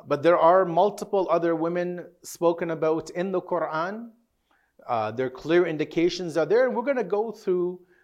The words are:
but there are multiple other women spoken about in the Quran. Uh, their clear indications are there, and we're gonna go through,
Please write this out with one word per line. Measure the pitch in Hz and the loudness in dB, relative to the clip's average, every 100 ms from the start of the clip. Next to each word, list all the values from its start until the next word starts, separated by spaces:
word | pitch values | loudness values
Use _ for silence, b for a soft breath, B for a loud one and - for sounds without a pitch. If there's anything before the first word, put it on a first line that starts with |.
| - | -6
but | 143 | 0
there | 151 170 | 2 6
are | 160 185 180 | 6 6 4
multiple | 165 208 202 196 196 160 | 2 2 0 -4 -2 2
other | 170 170 160 | 2 2 0
women | 165 175 180 175 - _ | -2 -2 -4 -6 -12 _
spoken | - - 165 170 170 | -18 -2 0 0 -2
about | 160 156 160 160 | -2 0 -2 -4
in | 175 190 | -6 -4
the | 180 | -4
Quran. | 175 180 156 156 175 220 233 - _ _ _ _ _ _ - | -2 -2 -2 -2 -4 -6 -12 -18 _ _ _ _ _ _ -4
Uh, | 117 107 | -2 -2
their | 113 131 | -2 -4
clear | - 143 175 175 | -4 0 2 2
indications | 151 151 175 175 180 180 151 | 0 -4 0 0 0 -4 -2
are | 156 | 2
there, | 220 254 | 4 2
and | 220 | 0
we're | |
gonna | 240 254 | -2 -2
go | 185 202 226 | -2 -2 -2
through, | - - 180 175 180 b b | -4 -2 0 0 -4 b b